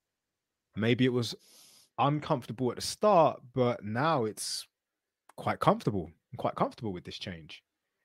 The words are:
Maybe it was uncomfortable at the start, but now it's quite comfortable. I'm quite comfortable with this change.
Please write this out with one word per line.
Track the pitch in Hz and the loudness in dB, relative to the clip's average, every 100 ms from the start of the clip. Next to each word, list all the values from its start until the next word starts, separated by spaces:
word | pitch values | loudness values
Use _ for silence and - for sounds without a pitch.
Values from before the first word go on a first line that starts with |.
| _ _ _ _ _ _ _ - | _ _ _ _ _ _ _ -2
Maybe | 113 120 | 2 4
it | 127 | 4
was | 123 113 - _ - - - _ - | 2 -2 -6 _ -20 -20 -20 _ -2
uncomfortable | 131 147 - 151 - 113 127 | 0 0 0 -2 -2 -4 -4
at | 104 | -4
the | |
start, | - - 214 190 147 - - | -8 0 4 6 6 2 -4
but | 131 123 117 | 0 2 0
now | 104 113 156 156 | -4 -2 2 2
it's | 110 98 - - - _ _ _ _ _ _ - | 0 -4 -8 -10 -12 _ _ _ _ _ _ -8
quite | - 104 | -4 0
comfortable. | - 220 151 101 82 - _ | 2 2 0 -2 -4 -12 _
I'm | 123 | -6
quite | - - | -4 -2
comfortable | 233 - 110 | -4 -4 -8
with | 87 | -8
this | - - | -10 -12
change. | - 85 76 - _ _ _ _ | -12 -12 -14 -20 _ _ _ _